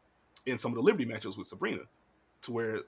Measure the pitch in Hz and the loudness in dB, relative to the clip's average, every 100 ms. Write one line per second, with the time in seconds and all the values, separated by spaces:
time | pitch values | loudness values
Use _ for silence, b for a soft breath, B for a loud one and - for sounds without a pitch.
0 | _ _ _ - 131 120 123 113 180 196 | _ _ _ -8 -2 0 0 4 6 6
1 | 117 110 107 101 - 104 165 101 - _ | 2 -4 -6 -6 -8 -4 -2 -2 -8 _
2 | _ _ _ _ - 117 110 107 | _ _ _ _ -4 -2 0 -2